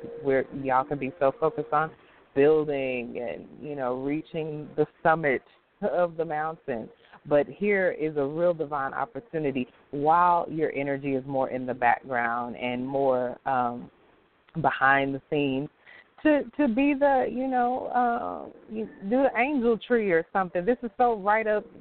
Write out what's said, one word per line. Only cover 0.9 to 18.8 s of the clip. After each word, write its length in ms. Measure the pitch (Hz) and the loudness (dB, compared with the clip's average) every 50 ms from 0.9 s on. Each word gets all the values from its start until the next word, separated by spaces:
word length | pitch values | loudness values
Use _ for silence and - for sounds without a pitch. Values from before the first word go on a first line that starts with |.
| 147 139 | -4 -6
be 140 | 135 131 - - | -6 -6 -2 0
so 100 | 139 135 | 0 0
focused 420 | 135 - 156 156 156 151 151 - 151 | 2 2 0 -2 0 -2 -6 -2 0
on 180 | 147 156 160 - - _ _ _ _ _ _ - | -2 -2 -2 -6 -14 _ _ _ _ _ _ 2
building 840 | 139 139 151 156 156 151 147 143 139 135 131 127 123 120 120 120 123 | 4 6 6 6 4 2 0 -2 -4 -2 -4 -4 -6 -6 -8 -8 -8
and, 280 | 120 101 78 90 - - - - | -8 -8 -8 -10 -12 -16 -18 -16
you 160 | 127 151 147 | -12 -10 -8
know, 180 | 143 131 123 127 | -4 -4 -4 -4
reaching 720 | 131 135 139 147 156 156 - - 165 156 160 151 151 147 - - | -2 -2 -4 -4 -4 -6 -8 -8 -8 -6 -6 -8 -10 -10 -6 -2
the 120 | 151 151 - _ _ - | -2 -2 -2 _ _ 2
summit 400 | 170 160 165 160 143 123 110 - _ _ _ _ _ _ - 202 | 2 4 4 4 2 0 0 -2 _ _ _ _ _ _ -6 -4
of 340 | 208 135 175 175 175 165 | -2 0 0 0 0 0
the 80 | 160 160 | -4 -6
mountain. 640 | 165 151 151 156 160 165 160 - - 127 113 113 - - _ _ - - - - | -4 -4 -4 -4 -6 -8 -8 -8 -6 -6 -6 -8 -10 -16 _ _ -20 -20 -14 -4
But 200 | 143 147 147 143 | 2 2 2 2
here 460 | - - - 196 208 202 196 185 175 - | 2 -2 -4 0 0 2 2 2 0 0
is 240 | - 151 156 151 | -2 -4 -4 -2
a 80 | 147 139 | -2 -2
real 300 | 135 151 160 170 180 175 | -2 -2 0 0 0 0
divine 400 | 160 156 143 151 143 139 139 131 | 0 -4 -4 -4 -4 -4 -4 -4
opportunity 720 | 135 135 - - 139 - - - 160 156 139 131 131 123 - - _ _ _ - | -6 -6 -6 -8 -12 -12 -8 -6 -4 -2 -2 -2 -2 -4 -6 -8 _ _ _ -6
while 540 | 147 143 156 165 175 175 180 175 170 - - | -2 2 4 4 6 6 4 4 2 0 -2
your 220 | 156 160 156 - - | -4 -2 -2 -2 -2
energy 400 | 135 139 143 139 139 139 139 135 | -2 -4 -4 -4 -4 -2 -2 -4
is 100 | 131 131 | -4 -4
more 240 | 139 139 131 131 - | -4 -2 -2 -2 -2
in 160 | - 127 127 | -2 -4 -4
the 80 | 127 117 | -4 -4
background 840 | 123 123 120 - - - 131 131 120 120 117 117 120 120 120 113 | 0 2 2 2 2 -2 -4 -4 -2 -2 0 -2 -2 -4 -6 -8
and 300 | - 123 123 123 123 127 | -6 -6 -4 -4 -4 -4
more, 520 | 131 139 139 139 135 127 123 123 123 127 - - | -4 -2 0 2 2 2 2 0 -2 -4 -6 -4
um, 420 | 135 135 127 123 120 120 120 - - _ _ _ _ _ _ _ _ _ _ _ _ - 165 | -2 0 0 0 -2 -2 -6 -12 -14 _ _ _ _ _ _ _ _ _ _ _ _ -6 -2
behind 540 | 139 131 - - 131 135 135 139 139 139 139 | 0 0 0 2 4 4 4 4 2 0 -4
the 80 | 131 - - | -6 -6 -4
scenes 380 | 160 147 143 139 131 131 147 - _ _ _ - - - - _ _ - - | -2 0 0 0 -2 -2 -4 -8 _ _ _ -20 -20 -20 -20 _ _ 0 2
to, 200 | 311 294 277 254 233 - | 4 4 4 2 -2 -2
to 120 | - 294 262 | 0 0 2
be 260 | 208 254 277 285 294 | 2 4 4 2 4
the, 320 | 262 285 285 277 262 247 - | 4 4 4 4 4 2 0
you 160 | 226 247 262 | -2 -4 -4
know, 400 | 269 254 247 240 240 254 - - - | -2 0 0 0 0 0 -2 -4 -2
uh, 840 | - 247 247 240 240 240 - 90 90 - 69 - - - - - 214 | 0 0 0 0 0 -2 -4 -6 -8 -8 -12 -14 -18 -20 -18 -12 -10
you 160 | 220 | -10